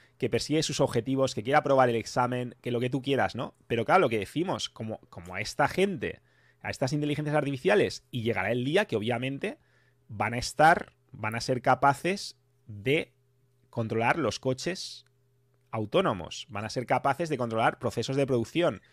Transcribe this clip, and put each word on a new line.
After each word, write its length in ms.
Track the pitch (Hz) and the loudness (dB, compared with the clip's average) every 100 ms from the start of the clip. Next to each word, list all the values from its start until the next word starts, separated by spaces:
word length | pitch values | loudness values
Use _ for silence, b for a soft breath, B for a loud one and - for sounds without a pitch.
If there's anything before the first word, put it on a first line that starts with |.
| b b | b b
que 120 | 117 | -2
persigue 320 | 113 - 151 | -2 0 0
sus 180 | 156 139 | 0 0
objetivos, 540 | 131 120 113 131 131 | 0 0 0 0 0
que 80 | 120 | -2
quiere 140 | 107 147 | 2 2
aprobar 320 | 139 135 123 | 6 6 6
el 60 | 117 | 4
examen, 580 | - 131 123 123 123 - | -2 0 0 -2 -6 -8
que 80 | 123 | -4
lo 80 | 120 | -2
que 100 | 123 | 0
tú 120 | 131 | -2
quieras, 320 | 127 131 98 | 0 2 2
¿no? 200 | 113 185 - - | -2 -8 -10 -4
Pero 180 | 117 | -2
claro, 160 | 113 180 | 4 4
lo 60 | 143 | 4
que 100 | 110 | 0
decimos, 500 | 98 147 185 113 - | -2 -4 -2 -4 -6
como, 320 | - 110 107 - | -8 -10 -10 -14
como 240 | - 87 | -18 -10
a 60 | 90 | -8
esta 260 | 110 - 139 | -4 0 0
gente, 560 | - 196 160 95 - _ _ _ _ | 2 0 0 -6 -8 _ _ _ _
a 100 | 101 | -8
estas 220 | - 127 | -4 -2
inteligencias 420 | 147 147 147 151 | 0 -2 -2 0
artificiales, 720 | 147 131 131 185 208 110 - _ | 0 0 -2 2 4 2 -2 _
y 100 | 127 | -4
llegará 300 | 113 98 95 | -2 0 0
el 120 | 123 | 0
día 200 | 127 175 | 0 0
que 100 | 214 107 | 0 -2
obviamente 600 | 107 120 131 139 202 - _ _ _ _ - | -2 -2 -4 -6 -6 -8 _ _ _ _ -12
van 260 | 101 107 | -4 -2
a 40 | 120 | -2
estar, 540 | - - 156 175 - _ _ | -4 4 6 6 0 _ _
van 240 | - 107 | -8 -6
a 60 | 113 | -4
ser 200 | - 127 | -2 0
capaces 760 | 131 127 143 139 170 196 - - _ _ - | 2 4 4 2 0 -4 -8 -16 _ _ -18
de 460 | 104 113 156 - _ _ _ _ _ _ | -6 0 0 -2 _ _ _ _ _ _
controlar 480 | - 113 110 117 165 | -6 -4 0 2 2
los 200 | 120 - | 0 -2
coches 680 | 131 127 170 185 - - - _ _ _ _ _ _ | -4 -4 -4 -6 -10 -14 -20 _ _ _ _ _ _
autónomos, 760 | 113 107 175 185 98 78 - - | -6 0 2 2 0 -4 -12 -10
van 140 | 101 | -8
a 40 | 107 | -6
ser 160 | 135 120 | -4 0
capaces 420 | 127 139 135 165 | 0 2 0 -2
de 100 | 135 | -2
controlar 400 | 120 113 131 - | -2 2 2 0
procesos 380 | 120 120 117 135 | -4 -4 -2 0
de 100 | 131 | 2
producción, 560 | 123 113 160 170 98 b | 0 0 0 0 0 b